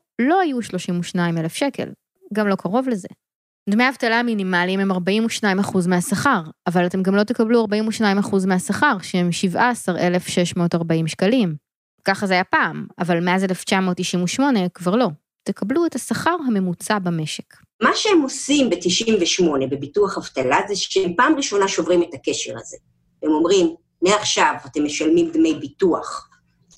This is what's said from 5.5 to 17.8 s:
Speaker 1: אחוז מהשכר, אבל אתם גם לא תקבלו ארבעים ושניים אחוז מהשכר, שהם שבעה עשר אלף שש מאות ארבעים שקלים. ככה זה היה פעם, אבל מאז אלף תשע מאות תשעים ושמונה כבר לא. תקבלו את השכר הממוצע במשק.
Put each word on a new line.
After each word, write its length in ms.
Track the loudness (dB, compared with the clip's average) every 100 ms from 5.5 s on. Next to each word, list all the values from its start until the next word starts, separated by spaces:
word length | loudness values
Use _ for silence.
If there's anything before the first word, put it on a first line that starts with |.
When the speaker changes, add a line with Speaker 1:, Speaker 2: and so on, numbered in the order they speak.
| 0
Speaker 1:
אחוז 280 | 0 0 2
מהשכר, 560 | 2 0 0 2 0 -2 -8 -2
אבל 200 | 0 0
אתם 160 | 0
גם 120 | 2
לא 80 | 2
תקבלו 380 | 2 0 2 2
ארבעים 280 | 2 0 -2
ושניים 300 | 0 2 2
אחוז 280 | 2 0 2
מהשכר, 500 | 0 0 0 2 0
שהם 300 | -2 0 0
שבעה 380 | 0 0 2 0
עשר 280 | 0 -2 0
אלף 300 | 0 0 0
שש 280 | 0 0 0
מאות 180 | 0
ארבעים 340 | 0 0 0 -2
שקלים. 460 | 0 2 2 0 -2 _ _ _ _
ככה 220 | -4 -2 0
זה 80 |
היה 100 | 0
פעם, 420 | 2 2 0 -2 -10 -6
אבל 260 | -2 0
מאז 200 | 2 0
אלף 200 | 0 -4
תשע 160 | -2 0
מאות 160 | 0 -2
תשעים 280 | -2 -2
ושמונה 440 | -2 0 2 2 0
כבר 280 | -2 0 2
לא. 120 | 0 -2 _ _
תקבלו 420 | -8 -6 -2 0 0
את 80 |
השכר 420 | -2 -6 -6 -4 -4 -2
הממוצע 520 | -2 -2 -4 -4 -4
במשק. 580 | -4 -4 -6 -10 -16 _ _ -2